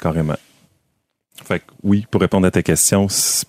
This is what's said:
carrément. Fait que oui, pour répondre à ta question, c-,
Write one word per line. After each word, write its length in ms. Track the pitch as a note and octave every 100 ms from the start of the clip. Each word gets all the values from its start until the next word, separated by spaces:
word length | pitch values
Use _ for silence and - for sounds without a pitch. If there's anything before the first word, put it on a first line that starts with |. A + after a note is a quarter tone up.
carrément. 360 | E2+ D#2+ D2+ - - _ _ _ _ _ _ _ _ -
Fait 140 | - F2+
que 60 | - -
oui, 240 | G2 G2+ G#2+
pour 120 | G2
répondre 240 | F#2 G2 F#2
à 40 |
ta 120 | F2+
question, 480 | E2+ D#2+ - G2 G2
c-, 340 | - - -